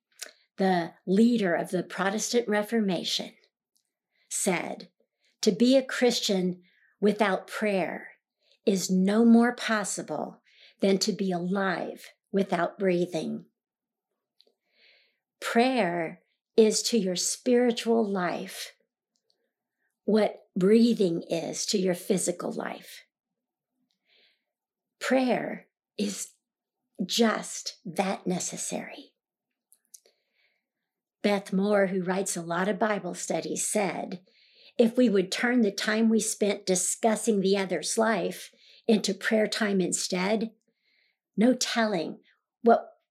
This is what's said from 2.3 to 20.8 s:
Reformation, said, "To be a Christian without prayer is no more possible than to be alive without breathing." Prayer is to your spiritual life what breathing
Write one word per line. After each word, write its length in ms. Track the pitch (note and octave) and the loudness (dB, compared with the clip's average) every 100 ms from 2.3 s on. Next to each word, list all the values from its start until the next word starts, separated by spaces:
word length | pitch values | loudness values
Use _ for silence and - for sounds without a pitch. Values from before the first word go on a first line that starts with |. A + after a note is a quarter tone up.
| A#3+ A#3 | -2 0
Reformation, 880 | G#3 G#3 A#3 G3 E3+ - - - _ _ _ _ _ _ _ _ _ - | -2 0 0 0 -2 -2 -6 -6 _ _ _ _ _ _ _ _ _ -10
said, 600 | - G#3 E3+ - - - _ _ _ _ - | -4 -2 -2 -4 -10 -16 _ _ _ _ -2
"To 100 | A3 | 0
be 240 | F#3 B3 C4+ | 4 6 4
a 80 | |
Christian 760 | C4 - B3 A#3 - F#3+ F#3 F3+ _ _ _ - | 2 0 2 2 0 0 0 -4 _ _ _ 0
without 480 | G#3 G3+ G#3 F#3+ - | 0 2 0 0 -6
prayer 680 | - G#3+ G3 D#3 - - - _ _ _ _ | -4 -2 -2 -2 -6 -14 -20 _ _ _ _
is 240 | - F#3+ - | 0 0 2
no 360 | F#3 F#3+ G#3 | 2 4 6
more 300 | A#3 A#3 A#3+ | 8 8 6
possible 840 | A#3+ - A3 F#3+ - - D3+ - - _ _ - - | 0 -2 -2 -2 -8 -6 -8 -8 -12 _ _ -16 -2
than 180 | G3 G3 | 2 2
to 120 | G#3+ | 0
be 200 | F3+ F#3+ | -2 -2
alive 800 | E3+ F3+ G3 F#3+ F3 - - - _ - | -2 -2 -2 -2 -4 -6 -12 -18 _ -4
without 460 | G3 G3 D#3+ E3+ - | -2 0 0 -2 0
breathing." 680 | F#3+ F3 F3 D#3+ - - - _ _ _ _ _ _ _ _ _ _ _ _ _ _ _ _ _ _ - | 0 2 0 -4 -6 -8 -12 _ _ _ _ _ _ _ _ _ _ _ _ _ _ _ _ _ _ -12
Prayer 840 | - A#3 B3+ B3+ F3+ E3+ D#3+ F3+ _ _ _ | -2 2 2 2 0 -2 -6 -10 _ _ _
is 280 | - A3 G3+ | 4 4 4
to 140 | - A#3 | 0 0
your 180 | F#3+ | 0
spiritual 880 | F3+ - - B3+ A#3+ B3 A#3 A3+ A#3 | -2 -4 -4 0 2 2 0 0 0
life 680 | G#3 G3 F3 - F#3+ - - _ _ _ _ _ _ _ _ _ _ _ _ _ | 0 -2 -4 -4 -10 -12 -14 _ _ _ _ _ _ _ _ _ _ _ _ _
what 460 | - A3 G3+ - _ | 0 2 2 -2 _
breathing 680 | F#3+ F#3 A3+ | 0 4 6